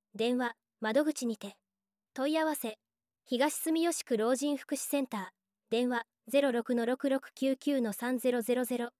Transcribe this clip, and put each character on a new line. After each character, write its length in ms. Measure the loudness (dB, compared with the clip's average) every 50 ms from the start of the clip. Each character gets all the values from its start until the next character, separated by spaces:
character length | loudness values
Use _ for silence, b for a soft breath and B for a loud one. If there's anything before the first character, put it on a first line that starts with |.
| _ _ -6
電 220 | -2 0 0 0 0
話、 160 | 0 -2 -4 _ _ _ _ -6
窓 220 | -2 0 2 2 4
口 220 | 2 0 -2 -2
に 120 | -4 -4 -6
て。 200 | -8 -14 -16 _ _ _ _ _ _ _ _ _ _ _ -8
問 180 | -4 -2 0
い 60 | 0 0
合 80 | 0
わ 100 | 0 -2
せ、 220 | -2 -4 -8 -10 -10 _ _ _ _ _ _ _ _ _
東 280 | -2 0 2 2 2 0
住 340 | -2 -2 0 2 2 2 2
吉 180 | 0 -2 -2
区 120 | -2 0 0
老 160 | 2 2 2
人 240 | 2 0 0 -2 -2
福 180 | -2 -4 -6
祉 20 | -4
セ 240 | -4 -2 -2 -2
ン 60 | -2 -2
タ 100 | -4 -6
ー。 100 | -8 -8 -12 _ _ _ _ _ _ -4
電 200 | -2 0 0 0
話、 140 | 0 -2 -4 _ _ _ _ 0
ゼ 140 | 2 4
ロ 100 | 4 4
六 220 | 2 2 0 0 0
の 120 | 0 2
六 240 | 0 0 0 0 0
六 220 | 0 0 -2 -6 -8
九 200 | -2 0 0 0 0
九 240 | 0 0 2 2
の 120 | 0 0 -2
三 240 | -4 -4 -2 -2 0
ゼ 140 | 0 0
ロ 100 | 0 0
ゼ 140 | 0 0 0
ロ 80 | 0 0
ゼ 140 | -2 -2 -4
ロ。 120 | -4 -6 -8 _